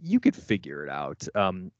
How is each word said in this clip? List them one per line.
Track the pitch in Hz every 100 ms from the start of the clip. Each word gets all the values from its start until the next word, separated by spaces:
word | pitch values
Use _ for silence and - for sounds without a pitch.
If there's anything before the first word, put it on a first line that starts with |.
you | 165 240
could | - -
figure | - 104 71 71
it | 73
out. | 69 71 73 -
Um, | 104 98 92 92